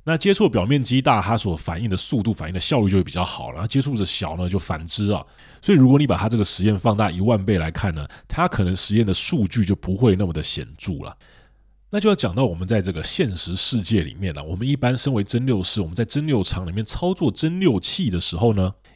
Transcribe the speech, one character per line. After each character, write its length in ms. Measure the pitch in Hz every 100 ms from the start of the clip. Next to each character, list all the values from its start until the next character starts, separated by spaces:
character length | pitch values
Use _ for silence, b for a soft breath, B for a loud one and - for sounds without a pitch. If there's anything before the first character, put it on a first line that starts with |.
那 120 | 156 165
接 160 | 196
触 160 | 196 180
表 160 | 101
面 180 | 98 143
积 200 | 120 131
大， 180 | 139 110
它 160 | 95 113
所 200 | 98 80
反 260 | - 82
应 60 | 113
的 80 | 92
速 240 | - 120
度、 100 | 110
反 160 | 101 78
应 60 |
的 60 | 92
效 220 | - 139
率 80 | 98
就 60 | 95
会 60 |
比 80 | 139
较 140 | - -
好 260 | - -
了。 100 | 80
那 60 | 110
接 140 | 135
触 160 | 135 113
的 80 | 92
小 320 | - 78 85
呢， 100 | 90
就 120 | 95
反 260 | - 78 80
之 260 | - 104
啊。 140 | 98 B B B B
所 140 | -
以 40 | 165
如 120 | 131
果 80 | 143
你 80 | 139
把 100 | 87
它 140 | 107
这 80 | 113
个 60 |
实 220 | 98 - 104
验 120 | 98
放 180 | 117 104
大 140 | 101
一 100 | 90
万 240 | 107 107
倍 140 | 95 95
来 140 | 80
看 220 | - 98 78
呢， 120 | 71 B -
它 200 | - 180
可 160 | -
能 120 | 90 92
实 180 | -
验 100 | 107
的 80 | 104
数 360 | 90 - 160 98
据 180 | 120 92
就 100 | 98
不 200 | - 98
会 200 | 120 95
那 120 | 92
么 40 |
的 120 | 78
显 240 | - 73 58 76
著 160 | 196 143
了。 140 | - - b b b b b _ _
那 100 | 202
就 100 | 208
要 60 | 196
讲 200 | 104 98
到 80 | 120
我 80 |
们 140 | 82 92
在 140 | 110
这 100 | 92
个 100 | 82
现 320 | - - 131
实 220 | 87 - 95
世 260 | - 120
界 220 | 87 107
里 120 | 76 85
面 140 | 95 73
了， 80 |
我 120 | 76 90
们 120 | 131
一 80 | 143
般 200 | 123 127
身 160 | 143
为 100 | 113
蒸 240 | 98 120 131
馏 160 | 104
师， 180 | 90 107
我 60 | 80
们 80 | 87
在 80 | 113
蒸 200 | 147 151
馏 180 | 120
厂 240 | 90 95 87
里 40 |
面 120 | 101
操 300 | 110 - 175
作 180 | 185 139
蒸 260 | - 160 180
馏 220 | 180 95
器 300 | - - 135
的 100 | 87
时 160 | - 85
候 180 | 117
呢， 200 | 101 92 - b